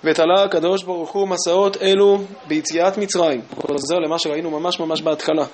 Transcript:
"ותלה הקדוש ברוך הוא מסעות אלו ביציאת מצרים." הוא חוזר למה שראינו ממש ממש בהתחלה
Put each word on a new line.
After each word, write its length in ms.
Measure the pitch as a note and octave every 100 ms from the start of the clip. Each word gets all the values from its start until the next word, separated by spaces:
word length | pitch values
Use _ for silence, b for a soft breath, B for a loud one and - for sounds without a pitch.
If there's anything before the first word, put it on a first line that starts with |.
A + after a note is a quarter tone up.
"ותלה 400 | D#3 D#3 E3 F#3 G3
הקדוש 380 | F#3 E3+ F#3+
ברוך 280 | F#3 F3+ D#3+
הוא 160 | G3 G3
מסעות 500 | F3+ - F3+ G3 G3
אלו 360 | F#3+ G3 G3+ G3 G3 G3 -
ביציאת 500 | D#3 D3+ D#3+ F3+ F#3+
מצרים." 440 | G3 F#3 E3 C3 - -
הוא 80 |
חוזר 320 | - D3 C#3 F3
למה 240 | D#3 E3
שראינו 320 | D#3 D3+ E3+
ממש 280 | D3+ F3 F3
ממש 220 | E3 D#3
בהתחלה 420 | D#3+ D3+ - D#3 C#3